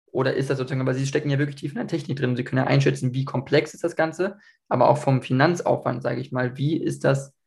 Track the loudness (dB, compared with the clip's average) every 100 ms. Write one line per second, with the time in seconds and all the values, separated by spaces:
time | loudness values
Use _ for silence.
0 | _ -2 0 0 0 -2 -2 -2 0 0
1 | 0 0 0 0 0 -4 -8 -8 -4 -6
2 | -4 -2 -2 -2 -2 0 2 4 4 2
3 | -2 -2 -4 -4 0 2 2 -2 -4 -2
4 | -2 0 -4 -4 _ _ -2 4 4 4
5 | 4 0 2 2 2 2 0 0 -2 -4
6 | -4 -4 -6 -4 -4 -2 -2 -2 -2 -2
7 | 0 0 -2 _